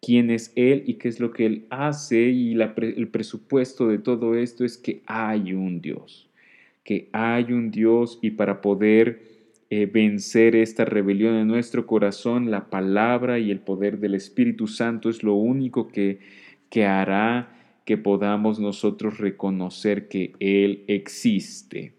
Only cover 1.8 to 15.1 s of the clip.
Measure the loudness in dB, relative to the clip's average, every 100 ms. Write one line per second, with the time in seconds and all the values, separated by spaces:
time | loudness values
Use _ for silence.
1.8 | -4 -4 -2 2 4 2 0 0 -2 -2
2.8 | -6 -4 -4 -4 -6 -10 _ 0 0 0
3.8 | 0 0 0 -2 0 0 -2 -2 -4 -4
4.8 | -10 -10 -8 -6 -2 -2 -2 -4 -4 -6
5.8 | -8 -12 -14 -20 _ _ _ _ _ _
6.8 | -6 -6 -4 -4 0 0 0 -2 -2 0
7.8 | 4 4 2 -2 -6 -2 -2 0 0 2
8.8 | 4 6 4 0 -16 -20 _ _ _ -2
9.8 | 0 2 2 0 -2 4 6 6 2 0
10.8 | 0 2 0 2 2 2 2 0 -2 -4
11.8 | 0 2 2 -2 -2 -2 0 -4 -4 -4
12.8 | 0 2 2 2 0 -2 -2 -4 -4 -2
13.8 | -2 -2 -2 -2 -4 0 0 0 -6 -2
14.8 | -4 -2 -4